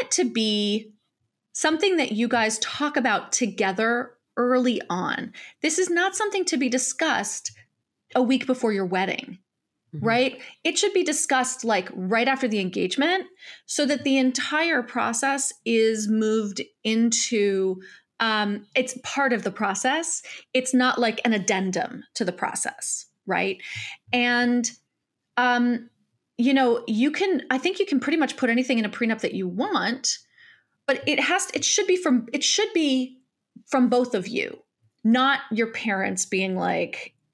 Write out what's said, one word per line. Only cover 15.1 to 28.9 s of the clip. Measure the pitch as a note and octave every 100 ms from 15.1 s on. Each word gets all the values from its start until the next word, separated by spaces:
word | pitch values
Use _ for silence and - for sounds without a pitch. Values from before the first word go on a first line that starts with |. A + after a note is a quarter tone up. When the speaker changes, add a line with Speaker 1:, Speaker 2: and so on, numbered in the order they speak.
| A3+ C#4 C4+ - -
Speaker 1:
is | A3+ A3+ A3 A3 G#3
moved | A3 G#3+ A3 G#3 F#3 - _
into, | A3 A3 A#3 A#3 - A3 G3+ F#3+ F#3+ F#3 F#3+ - _ -
um, | A3+ G#3+ G#3 G#3 - C4
it's | B3+ -
part | - C#4 C4+
of | A#3+
the | G3
process. | F#3+ G3+ G3 B3+ D#4 E4 - - - -
It's | B3+ B3+
not, | B3 B3+ A#3
like, | A#3 A3+
an | A#3+
addendum | G#3+ F#3 F#3+ F#3+ F3 - - -
to | -
the | F#3
process, | F3+ - - - - - - - _ -
right? | F3 F#3+ F#3+ - - - - -
And, | B3 A#3+ A#3+ A#3+ A#3+ A#3 - _ _ _ _ _ -
um, | B3 A#3+ A#3+ A#3 - _ _ _ _ -
you | B3
know, | C4+ B3 A3+ -
you | A3 C#4+
can, | D#4 G4 E4 -
I | C4
think | F4+ F#4+
you |
can | G4 C#4
pretty | C#4+ D#4+
much | C#4 -
put | A#3+
anything | A#3 B3+ A#3
in |
a | G#3